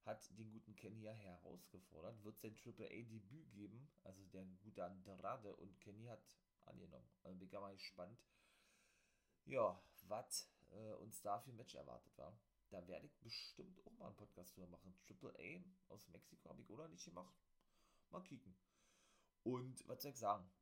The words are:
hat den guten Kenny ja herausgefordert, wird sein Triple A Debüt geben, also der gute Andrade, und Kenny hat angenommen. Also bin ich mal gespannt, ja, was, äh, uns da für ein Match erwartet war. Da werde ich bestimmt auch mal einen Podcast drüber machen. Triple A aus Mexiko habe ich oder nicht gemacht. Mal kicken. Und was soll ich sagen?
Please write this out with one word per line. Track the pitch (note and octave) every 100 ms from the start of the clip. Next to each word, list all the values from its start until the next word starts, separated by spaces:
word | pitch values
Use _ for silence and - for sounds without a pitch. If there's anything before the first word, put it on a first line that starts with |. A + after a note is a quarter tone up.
| -
hat | A2 - G2+
den | A2
guten | A2 G#2+ G2+
Kenny | G#2+ A2
ja | G#2+
herausgefordert, | A2 G2 F2+ - F2 - F2+ F#2 D#2 F2+ A2+
wird | G#2 -
sein | A2+ G#2+
Triple | A#2+ A2+ A2+
A | G#2+
Debüt | A2+ A2 G2 D3+ D3
geben, | G2+ G2+ A2+ C#3+ -
also | - F#2+ F#2+
der | F#2+ F#2+ F#2
gute | G#2+ G2 F2+
Andrade, | F#2+ F#2+ F#2 F#2+ B2 G#2 -
und | G2+ -
Kenny | A2 G2+ A#2+
hat | A2 - - _ _
angenommen. | - - F#2 C#2+ A1+ -
Also | - F#2
bin | F#2+
ich |
mal | G2 G2
gespannt, | G2 - - F2+ A#2 - - - - - - - - - - - - -
ja, | C3 G#2 F2+ - - F2+
was, | G#2+ - - - - -
äh, | G2+ A2
uns | - A2 -
da | G#2 G#2
für | C3
ein | A#2
Match | - C2+
erwartet | C#2 A#1+ - -
war. | C#2+ A2 - _ -
Da | G2 F2
werde | D#2 C#3+
ich | -
bestimmt | A2+ - - - - F#3 -
auch | A3+
mal | -
einen | G2
Podcast | G#2 - F2 -
drüber | F2+
machen. | F2 F#2+ F2+
Triple | - - C3 -
A | F2+ F3 F#3 - -
aus | - -
Mexiko | - - - D#2+
habe | D2
ich | -
oder | A#2 D#3+
nicht | - F3+
gemacht. | F3 F#3 - - - - - - - -
Mal | -
kicken. | F3+ C#3 F#2+ - - - - - - - - _
Und | A#2 B2 B2+ B2+ -
was | C3+
soll | D3
ich | C3+
sagen? | G#2+ G#2 F#2 -